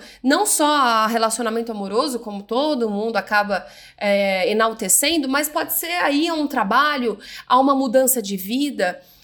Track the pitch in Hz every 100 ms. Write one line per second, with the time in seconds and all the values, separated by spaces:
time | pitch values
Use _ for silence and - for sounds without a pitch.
0 | - - 254 330 427 - 294 294 247 220
1 | 220 233 220 220 226 233 233 214 196 214
2 | 294 233 214 202 202 233 311 277 220 202
3 | 226 202 196 208 202 185 - - - -
4 | 208 202 196 190 180 214 226 220 185 -
5 | 285 330 262 302 302 339 320 - 330 349
6 | 311 285 339 320 285 262 202 240 294 285
7 | 233 - - - - 254 269 269 262 254
8 | 254 247 196 196 190 254 285 208 180 175
9 | - _